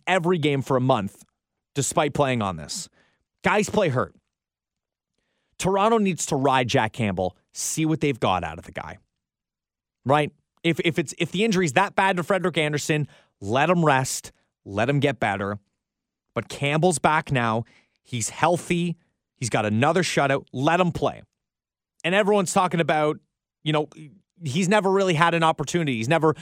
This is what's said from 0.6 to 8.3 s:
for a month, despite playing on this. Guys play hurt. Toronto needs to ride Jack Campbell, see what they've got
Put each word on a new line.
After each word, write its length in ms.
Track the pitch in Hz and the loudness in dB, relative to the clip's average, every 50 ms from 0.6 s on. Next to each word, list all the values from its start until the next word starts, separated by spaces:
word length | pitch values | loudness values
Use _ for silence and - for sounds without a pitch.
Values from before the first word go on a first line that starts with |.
for 160 | - - 139 | 0 0 0
a 40 | 123 | 2
month, 420 | 127 131 131 110 98 98 - - - _ _ _ _ _ _ _ _ _ _ | 2 2 2 0 0 -6 -10 -14 -20 _ _ _ _ _ _ _ _ _ _
despite 400 | 139 135 - - 175 156 143 - | -4 -4 -2 0 0 -2 0 0
playing 300 | - 143 131 127 117 104 | 0 0 0 0 0 -2
on 140 | 95 90 | -4 -4
this. 300 | 78 73 - - - - - _ _ _ _ _ _ _ _ _ _ - | -6 -10 -12 -12 -12 -12 -16 _ _ _ _ _ _ _ _ _ _ -2
Guys 240 | 190 185 214 214 | 0 0 0 0
play 220 | - - 214 196 156 | 0 0 0 0 0
hurt. 240 | 123 127 98 76 - _ _ _ _ _ _ _ _ _ _ _ _ _ _ _ _ _ _ _ _ _ _ _ _ _ _ _ _ | 0 -2 -4 -4 -8 _ _ _ _ _ _ _ _ _ _ _ _ _ _ _ _ _ _ _ _ _ _ _ _ _ _ _ _
Toronto 400 | - - 180 196 196 196 220 233 | -4 -2 0 2 2 4 4 4
needs 300 | 226 202 190 170 - - | 4 2 2 0 -2 -4
to 80 | - 160 | -4 -2
ride 320 | 135 131 139 131 131 127 | 0 2 2 2 2 2
Jack 260 | 113 - 131 110 110 - | 2 2 2 0 0 -2
Campbell, 420 | - 113 101 92 87 92 92 - _ _ _ | -4 -2 -2 -2 -2 -4 -6 -6 _ _ _
see 320 | _ - - - - 156 160 | _ -10 -8 -6 -4 -2 0
what 160 | 156 160 - | 0 0 0
they've 200 | 160 143 120 - | 0 -2 -2 0
got 240 | - 107 | 0 0